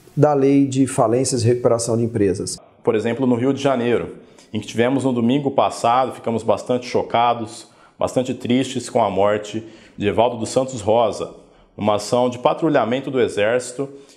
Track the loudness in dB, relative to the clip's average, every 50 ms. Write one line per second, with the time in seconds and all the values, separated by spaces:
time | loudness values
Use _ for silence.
0 | _ -8 0 2 4 4 4 4 4 4 6 4 4 2 2 0 0 0 2 2
1 | 2 2 4 2 0 0 0 0 2 2 2 4 4 2 2 2 0 0 0 0
2 | 0 0 0 2 2 2 0 -2 -4 -8 -8 -12 -16 -20 _ _ -2 0 0 0
3 | 0 0 -2 0 0 0 0 2 0 0 -2 0 0 0 0 0 0 0 0 0
4 | -2 -4 -12 -16 -20 -20 -20 -20 -18 -10 -10 -10 -8 -6 0 0 2 2 2 0
5 | 0 0 0 0 2 2 2 0 0 0 0 2 2 0 0 0 0 2 2 2
6 | 0 -2 -4 -8 -6 -4 -4 -4 0 0 -2 -2 0 -4 -4 -4 -4 -2 -2 -2
7 | -2 0 0 0 2 2 0 -2 -4 -12 -12 -18 -20 -20 _ _ -20 _ _ -6
8 | -6 -2 -2 -2 -4 -4 -6 -6 -2 0 0 0 0 -2 -6 -8 -8 -2 0 0
9 | 0 0 2 2 2 2 0 -2 -4 -6 -10 -10 -12 -12 -20 -20 -20 -20 -10 -4
10 | -2 -2 2 2 2 2 0 -4 -8 -2 -2 -2 -2 -2 -6 -6 -2 0 2 2
11 | 2 0 -2 -4 -8 -10 -12 -18 -20 _ _ _ _ _ _ -4 -2 0 0 0
12 | -2 -2 0 0 0 0 -2 0 0 0 0 2 0 2 2 2 2 2 -2 -4
13 | -4 -4 0 0 0 0 2 0 0 2 0 0 -4 -6 -8 -10 -10 -10 -10 -18
14 | -20 -20 -20